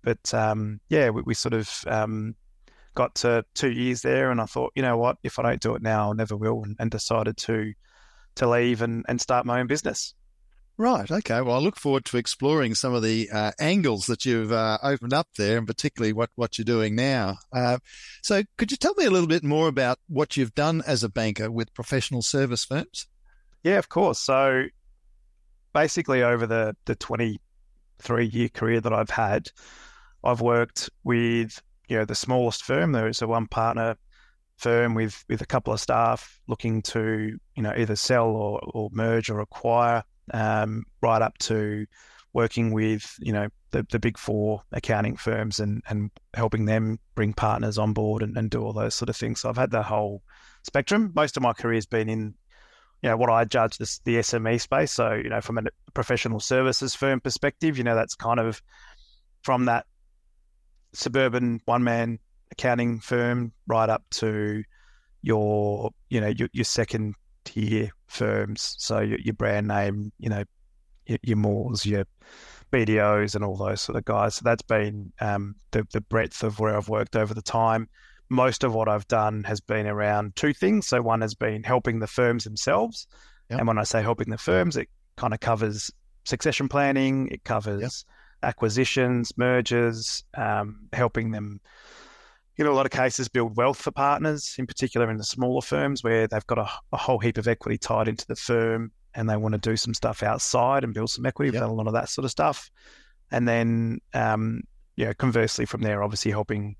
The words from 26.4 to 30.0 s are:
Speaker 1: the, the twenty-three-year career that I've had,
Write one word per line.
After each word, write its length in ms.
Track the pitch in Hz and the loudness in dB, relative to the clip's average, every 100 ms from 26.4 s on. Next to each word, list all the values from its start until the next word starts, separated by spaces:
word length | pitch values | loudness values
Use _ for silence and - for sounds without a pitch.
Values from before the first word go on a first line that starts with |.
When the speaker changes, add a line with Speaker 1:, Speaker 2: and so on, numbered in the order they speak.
| 113 | 2
Speaker 1:
the, 300 | 113 110 - | 2 0 -2
the 100 | - | -6
twenty-three-year 1500 | 117 - 117 117 104 _ _ _ _ _ _ - 117 117 113 117 | -6 -4 -2 0 -2 _ _ _ _ _ _ -2 0 0 0 -2
career 300 | - 113 117 | 0 0 2
that 120 | 110 | 2
I've 180 | 110 110 | 0 0
had, 380 | - 107 104 - - - - - - | 0 0 0 -2 -18 -20 -20 -20 -20